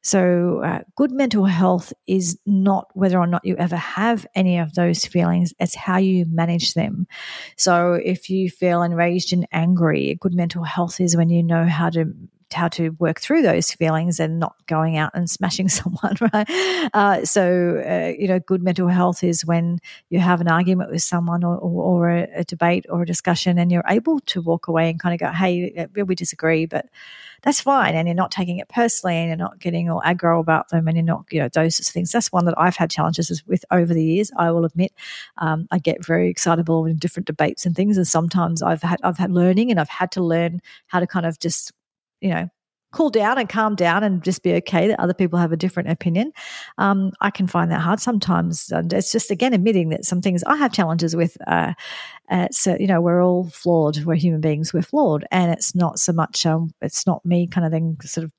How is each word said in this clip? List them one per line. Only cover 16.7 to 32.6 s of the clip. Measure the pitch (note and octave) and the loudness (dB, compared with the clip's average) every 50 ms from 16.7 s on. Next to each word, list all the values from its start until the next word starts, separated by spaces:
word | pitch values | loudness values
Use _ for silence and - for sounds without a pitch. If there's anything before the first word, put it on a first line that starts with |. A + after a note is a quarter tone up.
| F#4 F4 D#4+ B3 - | -2 -2 -2 0 2
Uh, | G#3+ G3+ G3+ G3 - - | 2 4 4 2 2 0
so, | F#3 - G#3 F#3 F3 F3+ F3+ F3 F3 F3 - - | 0 0 2 2 4 2 2 2 0 0 -2 -2
uh, | - F3+ F3+ D#3+ E3+ E3 - | -2 -2 -2 -2 -4 -4 -4
you | G#3 | -2
know, | F#3 F#3 F#3 | 0 0 -2
good | - - F#3+ F#3 | 0 0 -2 0
mental | F3 F#3 F3 F3 F#3 F3 | 0 -2 0 0 2 2
health | F3+ F3+ F3+ F3+ F3 - - | 2 4 2 2 0 0 -2
is | F3+ E3+ E3 - | -2 0 -2 0
when | D#3+ E3+ E3+ E3+ E3+ F3 F3 _ - - - _ _ | 0 0 0 0 0 -2 -4 _ -12 -20 -20 _ _
you | E3+ F3 | 0 2
have | F3 F3+ F3+ E3+ | 4 4 2 2
an | F3 E3+ | 2 2
argument | D#3+ E3+ F3+ F3+ F#3 F3+ F3+ - | 2 2 4 2 2 0 0 -4
with | - E3 | -4 -4
someone | - - - F3 E3+ E3+ E3+ F3 F3 | -4 -2 -2 -2 -2 -2 -2 0 0
or, | E3+ F3 | 0 -2
or, | - - F3 E3+ F3 E3+ | -2 -2 -2 -2 0 2
or | F#3 F3+ F3 E3+ E3+ | 2 2 4 4 2
a, | E3+ E3+ F3 - - | 2 0 0 -4 -6
a | - E3+ | -8 -6
debate | - - E3 F3 E3+ F3 F#3 - - | -6 -2 0 2 2 2 0 -2 -4
or | - F3 F3 | -4 -4 -2
a | |
discussion, | E3 F3 - - - F3 E3 - F#3 F3 | -2 -4 -2 0 0 0 0 0 0 2
and | F3 E3+ F3 | 2 4 4
you're | F3 F3 - | 2 2 2
able | - G3 A#3 A3+ E4 D#4+ C#4 | 2 0 0 2 0 0 0
to | - - - F#3 | -2 -4 -6 -4
walk | E3 E3 E3 E3+ - | -2 -2 -2 -2 -2
away | - E3 E3 E3 E3 | -2 0 0 2 0
and | E3 E3 | -2 -2
kind | - F3+ F3 | -2 -2 -2
of | E3+ E3+ | -2 -4
go, | - E3+ | -4 -2
"Hey, | E3 F#3+ F3+ F3+ F3 F3+ - - | 0 0 0 2 0 -2 -4 -6
uh, | E3+ E3 - _ G#3 G3+ | -8 -10 -8 _ -6 -2
we | F#3 F#3 | -2 -2
disagree, | F3 F3 - - - - D#3+ E3 D#3+ D#3+ | -4 -4 -8 -8 -2 0 2 2 2 0
but | D#3+ - D3+ - - _ - - - - - - - - _ | -2 -4 -6 -6 -6 _ -20 -20 -20 -20 -20 -20 -20 -20 _
that's | - - - - | -2 0 0 0
fine." | - C4+ C#4 C4+ G#3+ - D#3+ | 0 2 2 4 4 2 2
And | D#3+ E3 | 0 0
you're | E3+ E3+ | 0 0
not | F3 F#3 - | 0 -2 -2
taking | - - F#3 F3 F3 F3+ | -2 -4 -4 -4 -4 -6
it | - _ | -8 _
personally, | - A#3+ A#3 A#3 - - - F#3 E3+ | -2 0 0 0 0 -2 -2 -2 -2
and | E3 E3 E3 | 0 -2 -2
you're | D#3+ | -2
not | E3 F3+ G3 - | -4 -4 -6 -8
getting | - - F3+ E3+ E3+ E3+ E3+ | -6 -6 -4 -2 -2 -2 -2
all | E3 - | -2 0
aggro | - D#3+ F3 F3 - E3+ E3 E3+ | 0 0 0 2 2 2 2 2
about | D#3+ D#3+ D#3+ - - - | 2 2 2 0 0 0
them, | - E3 D#3+ | 0 0 2
and | D#3+ D#3+ | 2 2
you're | E3+ E3 | 2 2
not, | E3 E3 - - _ | 0 0 -2 -4 _
you | - D#3+ | -2 -2
know, | C#3+ B2 | -2 0
those | - D#3+ D#3+ E3 D#3+ | 0 2 2 2 0
sorts | - - - | -2 -4 -4
of | - | -4
things. | F3 F3 E3+ | -4 -4 -2
That's | - A#3+ - - | -2 -2 -2 0
one | - F#3 F3 | 0 0 2
that | F3 E3 | 2 2
I've | - | 2